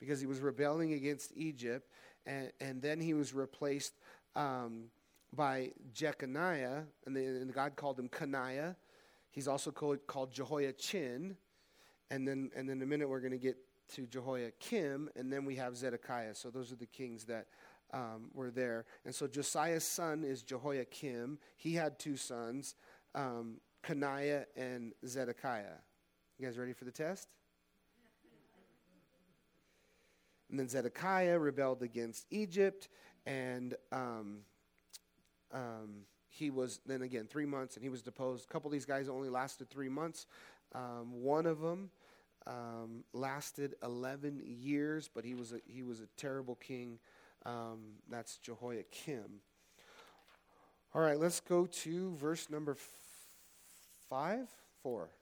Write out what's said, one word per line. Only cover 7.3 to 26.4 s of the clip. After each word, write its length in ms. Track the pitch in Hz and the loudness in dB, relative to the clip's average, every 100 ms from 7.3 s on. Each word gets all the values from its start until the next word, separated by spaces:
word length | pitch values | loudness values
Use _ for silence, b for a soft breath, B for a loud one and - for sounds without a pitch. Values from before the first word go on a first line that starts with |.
| 127 131 | 0 0
God 220 | 135 143 139 | 2 0 0
called 240 | 143 131 | -2 0
him 80 | 123 | -2
Coniah. 680 | - 147 139 127 131 160 185 B B B B B | -2 0 0 0 0 -2 -4 B B B B B
He's 160 | - 135 | -4 0
also 240 | 139 156 | 2 0
called, 360 | 139 151 143 143 | 0 2 2 0
called 240 | 139 131 | -2 -2
Jehoiachin, 1040 | 127 131 147 139 131 - 202 139 123 180 190 _ b b b b b - | -2 -2 2 2 2 -2 0 0 -2 -4 -6 _ b b b b b -6
and 160 | 135 135 | -2 0
then, 240 | 135 135 - | 0 -2 -2
and 140 | 131 | -2
then 80 | 131 | 0
in 60 | |
a 20 | 131 | 2
minute 240 | 147 143 | 2 2
we're 100 | 131 | 2
gonna 180 | 127 127 | 0 2
get 200 | 127 123 - _ - - | 2 0 -4 _ -14 -10
to 100 | 123 | -6
Jehoiakim, 1040 | 127 127 127 117 - - 233 151 139 151 - | -4 -2 0 -2 -6 0 2 2 0 -4 -4
and 160 | 127 | -2
then 140 | 139 139 | 0 0
we 100 | 131 | 0
have 200 | 127 123 | -2 0
Zedekiah. 580 | 131 120 - 123 110 104 | -2 -2 -2 -2 -2 -6
So 140 | 127 | -8
those 220 | 120 123 | -6 -6
are 60 | 123 | -8
the 80 | 120 | -10
kings 400 | - 127 117 110 | -8 -6 -6 -4
that, 220 | 117 101 B B B B | -4 -6 B B B B
um, 360 | 131 117 110 113 | -4 -4 -6 -8
were 160 | - 127 | -4 -2
there. 360 | 120 127 113 117 B - | 2 2 2 -2 B -8
And 80 | |
so 140 | 131 139 | -2 -2
Josiah's 560 | 127 135 160 160 165 | 0 0 4 4 4
son 400 | 156 - 170 156 | 2 0 2 2
is 180 | 147 131 | 0 -2
Jehoiakim. 960 | 113 131 135 139 120 - 147 120 120 147 B B | -2 -2 0 0 0 -4 -4 -2 -4 -8 B B
He 180 | 156 | 0
had 260 | 165 156 143 | 4 2 0
two 180 | 156 135 | -2 -2
sons, 580 | - 123 117 127 139 - B B B | -2 -4 -2 -4 -6 -10 B B B
um, 440 | - 135 120 117 113 _ _ | -2 0 0 -4 -8 _ _
Coniah 640 | - 151 139 139 143 143 131 - | -2 2 2 4 4 2 0 -4
and 380 | 127 127 117 - 131 | -4 -2 -6 -8 -6
Zedekiah. 760 | 123 123 120 135 117 98 80 - _ _ _ _ | 0 0 0 0 -2 -2 -10 -18 _ _ _ _
You 60 | - | -8